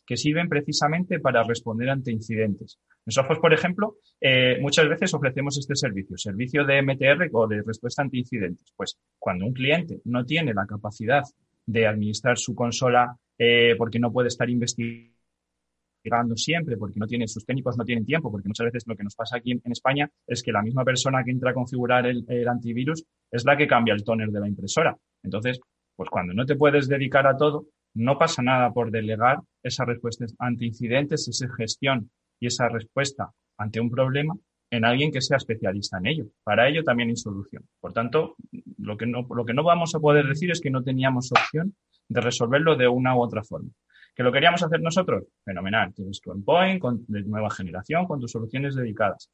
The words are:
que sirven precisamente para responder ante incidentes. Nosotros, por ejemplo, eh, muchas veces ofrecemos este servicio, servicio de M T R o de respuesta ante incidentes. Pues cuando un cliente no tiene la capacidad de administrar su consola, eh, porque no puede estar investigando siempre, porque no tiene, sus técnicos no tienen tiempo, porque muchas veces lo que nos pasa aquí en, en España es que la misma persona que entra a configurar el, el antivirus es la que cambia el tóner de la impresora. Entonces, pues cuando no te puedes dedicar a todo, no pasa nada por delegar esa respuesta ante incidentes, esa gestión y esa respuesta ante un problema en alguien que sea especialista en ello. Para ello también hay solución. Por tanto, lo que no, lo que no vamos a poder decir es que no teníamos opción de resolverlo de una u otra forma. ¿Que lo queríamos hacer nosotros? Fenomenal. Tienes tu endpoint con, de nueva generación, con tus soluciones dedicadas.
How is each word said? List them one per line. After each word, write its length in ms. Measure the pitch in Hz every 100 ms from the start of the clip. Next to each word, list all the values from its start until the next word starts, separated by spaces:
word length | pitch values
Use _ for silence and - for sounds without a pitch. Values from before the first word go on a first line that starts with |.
| -
que 100 | 120
sirven 320 | 147 156 175
precisamente 720 | 143 147 143 147 165 185 170
para 220 | 135 120
responder 480 | 113 117 120 113 127
ante 200 | 139 127
incidentes. 680 | 110 110 110 110 95 - - _ _
Nosotros, 340 | - 123 131 160
por 140 | 165
ejemplo, 440 | 156 - 180 214 - _ _
eh, 380 | 139 127 127 123
muchas 260 | 139 139 151
veces 240 | 165 185
ofrecemos 460 | 147 131 135 139 135
este 180 | 131 135
servicio, 400 | 127 98 95 90
servicio 480 | 104 98 123 147
de 140 | 139 139
M 180 | 135 131
T 80 |
R 240 | 131 151 170
o 140 | 113 110
de 160 | 104
respuesta 380 | 104 110 120 -
ante 160 | 135 127
incidentes. 560 | 123 120 90 85 _
Pues 240 | - 95 - _ _
cuando 260 | - 90
un 80 | 104
cliente 480 | 127 131 165 170 -
no 200 | 117 123
tiene 300 | 127 160 151
la 100 | 104
capacidad 600 | 98 104 107 - 110 139 127 _ _ _ -
de 200 | 113 110
administrar 520 | 107 104 107 123 120
su 160 | -
consola, 600 | 104 120 117 127 123 123 - _ -
eh, 380 | 120 120 117 113
porque 220 | 113 117
no 120 | 120
puede 180 | 123 123
estar 200 | - 120
investigando 640 | 123 120 - 117 117 117 _ _ _ _ _ _ _ _ _ - 120 120 113
siempre, 400 | - 165 160 110
porque 220 | 101 101
no 80 | 104
tiene, 220 | 120 110
sus 160 | -
técnicos 320 | - 135 127 113
no 80 |
tienen 200 | 113 120
tiempo, 260 | 110 160 131
porque 180 | 104 98
muchas 160 | 107
veces 200 | 117 120 113
lo 100 | 104
que 80 |
nos 100 | 101
pasa 220 | - 113 120
aquí 160 | 120
en, 100 | 123
en 80 | 120
España 380 | 117 131 139 147 _ -
es 160 | 120
que 100 | -
la 100 | 107
misma 220 | 107 131
persona 380 | 127 127 139 131
que 80 | 123
entra 200 | 127 123
a 40 |
configurar 520 | 127 127 127 120 123 123
el, 180 | 123 117
el 200 | 123 120
antivirus 560 | 120 117 117 135 160 - _ _
es 140 | 120
la 120 | 131 143
que 120 | 147
cambia 260 | 123 117
el 80 | 104
tóner 280 | 107 113 107
de 100 | 104
la 80 | 104
impresora. 480 | 98 98 - 160 - _ _
Entonces, 380 | 98 98 120 127 - _ _ -
pues 140 | 92
cuando 240 | 101 90
no 100 | 95
te 120 | 131 135
puedes 320 | 147 143 131
dedicar 380 | 139 131 139 135
a 100 | 131
todo, 320 | 151 147 - _ _
no 240 | 113 120 139
pasa 240 | 160 -
nada 300 | 127 131 123
por 180 | 123 117
delegar 480 | 110 110 107 120 143 - _
esa 220 | 123 -
respuesta 420 | 120 117 120 - 117 -
ante 280 | 123 120 117
incidentes, 600 | 110 117 127 143 - -
esa 200 | 113 127 -
gestión 540 | 113 - 135 131 104 _ _ _
y 80 | 120
esa 200 | - 120
respuesta 600 | 113 107 - 139 - 92 _ _ -
ante 240 | 107 110
un 80 | 117
problema 460 | 120 131 139 151 185 _ _ _
en 140 | 120
alguien 280 | 113 127 151
que 100 | 135
sea 140 | - 135
especialista 600 | - 110 104 101 98 95
en 80 | 98
ello. 200 | 156 104 -
Para 260 | - 104 127
ello 140 | 160
también 280 | 147 120 117
hay 60 | 113
solución. 480 | - 98 101 - - _
Por 120 | 87
tanto, 440 | 117 120 156 160 - - - - -
lo 180 | 104 104
que 100 | 117
no, 200 | 120 123
lo 100 | 117
que 100 | 120
no 80 | 123
vamos 320 | 165 170 165
a 60 | 160
poder 260 | 151 147 139
decir 240 | - 180
es 100 | 165
que 100 | 147
no 120 | 131
teníamos 480 | 127 131 131 127 127
opción 460 | - - 151 185 - _ _ -
de 120 | 117
resolverlo 540 | 117 120 117 139 160
de 140 | 143 123
una 260 | 123 127 127
u 60 |
otra 220 | 120 107
forma. 260 | - 78 - - _ _ -
¿Que 80 | -
lo 80 | 127
queríamos 320 | 135 165 175
hacer 200 | 165 165
nosotros? 420 | 160 175 180 104 95 _
Fenomenal. 520 | - 90 95 110 92
Tienes 260 | 101 95 98
tu 120 | -
endpoint 460 | 92 101 165 190 190
con, 220 | 131 117 120
de 160 | 104
nueva 260 | 101 107 107
generación, 580 | - 95 90 - 165 180
con 140 | 147
tus 120 | 120
soluciones 420 | 117 110 131 143
dedicadas. 560 | 135 120 98 104 90 -